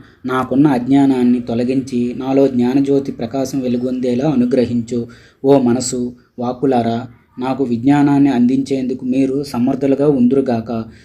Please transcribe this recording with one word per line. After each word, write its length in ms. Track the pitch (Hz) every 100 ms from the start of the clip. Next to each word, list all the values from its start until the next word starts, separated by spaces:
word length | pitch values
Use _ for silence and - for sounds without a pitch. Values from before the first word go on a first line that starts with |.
| - _ 127
నాకున్న 400 | 131 123 131 151
అజ్ఞానాన్ని 760 | 127 123 139 139 127 123 123
తొలగించి 760 | 120 117 123 131 123 123 120 123
నాలో 300 | 131 135 135
జ్ఞానజ్యోతి 640 | 120 120 139 139 139 139
ప్రకాశం 480 | 120 117 139 131 139
వెలుగొందేలా 680 | 127 120 127 127 123 120 151
అనుగ్రహించు. 760 | 127 123 127 113 120 113 120 117 - - _
ఓ 140 | 135 139
మనసు, 580 | 120 120 120 127 123 - _ -
వాక్కులారా, 680 | 123 123 139 123 113 117 123 - _ -
నాకు 260 | 127 127
విజ్ఞానాన్ని 680 | 131 117 127 143 143 139 139
అందించేందుకు 720 | 120 123 135 135 135 123 127
మీరు 380 | 127 131 135 135
సమర్థులుగా 680 | 139 120 123 131 139 135 147
ఉందురుగాక. 760 | 139 120 135 127 117 110 113 113 -